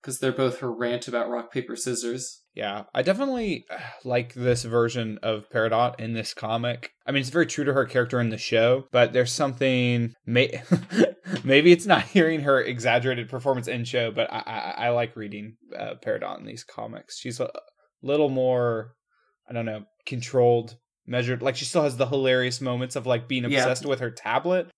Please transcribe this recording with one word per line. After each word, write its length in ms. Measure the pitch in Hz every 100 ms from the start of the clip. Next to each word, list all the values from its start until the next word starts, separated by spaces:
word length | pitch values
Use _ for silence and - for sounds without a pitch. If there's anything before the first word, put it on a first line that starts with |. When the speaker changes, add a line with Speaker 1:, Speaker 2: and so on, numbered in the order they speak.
Speaker 1:
'Cause 160 | - 131
they're 140 | 135
both 260 | 127 131 123
her 140 | 127
rant 320 | 113 120 120 -
about 240 | 120 117
rock, 220 | 120 117
paper, 240 | 135 120 117
scissors. 640 | - 117 120 127 127 - _
Speaker 2:
Yeah, 300 | - 104 101 104
I 100 | -
definitely, 640 | 151 190 277 254 214 165 -
uh, 80 | - - -
like 300 | 127 123 123
this 300 | 127 123 120
version 540 | 120 117 117 120 113 107
of 260 | 113 110 -
Peridot 500 | 120 110 110 120 120
in 120 | 113
this 220 | 113 104
comic. 560 | - 110 117 120 120 - _ -
I 60 |
mean, 80 | 139
it's 100 | 127
very 160 | 160 165
true 180 | -
to 80 | 143
her 140 | 135 123
character 340 | 127 120 127
in 80 | 117
the 60 | 110
show, 520 | - 113 113 131 135
but 220 | 123 120
there's 200 | 127 123
something, 800 | - 143 123 135 127 123 120 117 - -
may-, 340 | 120 131 - - 175 - 196
<laughs> 420 | - - - -
maybe 260 | 120 135 165
it's 140 | 175 196
not 160 | 160
hearing 380 | - 202 160 160
her 200 | 139 135
exaggerated 680 | - 123 120 120 123 123 110
performance 380 | 127 131 127 120
in 160 | 120
show, 260 | 117 123 117
but 200 | 110 113
I, 120 | 110
I, 300 | - 110 87 - 120
I 20 |
like 260 | 120 117 117
reading, 400 | 104 101 107 113 _
uh, 200 | - - -
Peridot 360 | - - 98 -
in 40 | 107
these 180 | 117
comics. 540 | - - 113 113 - -
She's 200 | 127 120
a 80 | 131 - - _ _ _
little 260 | 127 147 147
more, 680 | 131 127 127 120 113 120 _ _ _ _ _ _
I 60 |
don't 100 | 120
know, 200 | 113 107 101 _
controlled, 720 | - 127 120 131 120 120 113 - _ _ -
measured. 340 | 120 123 127
Like, 140 | 135 127
she 80 |
still 200 | 135 175
has 120 | 147 123
the 120 | 127
hilarious 520 | 139 131 127 127 123
moments 360 | 131 123 127 135
of, 100 | 123
like, 220 | 120 120
being 160 | 131 120
Speaker 1:
Yeah. 100 | 135
Speaker 2:
obsessed 260 | 131 127 143
with 140 | 131
her 100 | 123
tablet 560 | 107 107 123 165 185 175